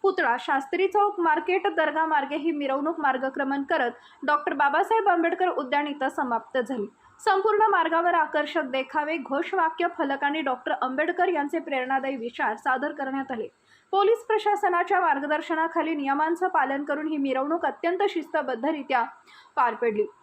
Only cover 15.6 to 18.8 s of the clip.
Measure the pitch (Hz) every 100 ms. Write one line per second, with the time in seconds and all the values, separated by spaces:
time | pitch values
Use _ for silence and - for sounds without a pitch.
15.6 | 330 330 311 311 269 277 311 330 370 359
16.6 | 262 277 285 294 311 302 277 262 285 339
17.6 | 294 - 339 370 392 339 285 311 262 240
18.6 | 277 311